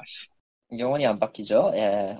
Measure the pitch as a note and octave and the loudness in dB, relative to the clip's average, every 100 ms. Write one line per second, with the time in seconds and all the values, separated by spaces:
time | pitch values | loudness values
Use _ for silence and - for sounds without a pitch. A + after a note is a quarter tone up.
0 | - - - _ _ _ _ A#2 B2 C#3+ | -4 -8 -8 _ _ _ _ -6 -2 0
1 | C3 G#2 A2 - G2+ A2 G3 G2+ G#2+ G#2 | 0 2 -2 -4 2 2 4 2 2 0
2 | G2 A2 | -2 -4